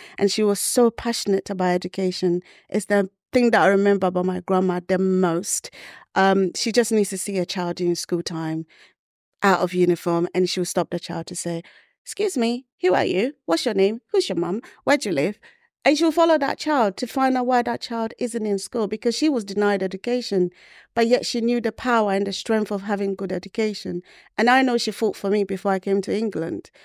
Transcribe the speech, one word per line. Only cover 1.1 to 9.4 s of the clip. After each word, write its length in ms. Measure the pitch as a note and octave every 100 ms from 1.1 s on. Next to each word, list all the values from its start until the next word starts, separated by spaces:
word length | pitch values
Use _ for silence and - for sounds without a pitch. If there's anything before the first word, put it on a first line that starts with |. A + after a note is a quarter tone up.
| A#3 - G4 -
about 260 | F#3+ F#3 F3+
education. 640 | F#3 - F#3 - F3+ F3 - - -
It's 160 | G#3 -
the 220 | G3+ G3 _ _
thing 200 | B3+ A#3+
that 100 | G#3+
I 60 | E3+
remember 400 | G3 G3+ G3+ F#3
about 180 | F3+ F#3
my 160 | F#3
grandma 400 | F3+ F#3 F#3 F3 F3
the 120 | F#3
most. 720 | F#3+ F#3 F3+ E3 G#3 - - - - - _ F#3+
Um, 360 | G3 G3 F#3 -
she 160 | A#3
just 180 | A#3+ A3+
needs 180 | A3 G3
to 60 | F#3+
see 200 | - F#3+
a 80 | F3
child 320 | F#3+ F3 F3
during 180 | F3 E3+
school 280 | - E3+
time 420 | - E3 D#3+ D#3+ D#3+ _ - _ _ _ _ _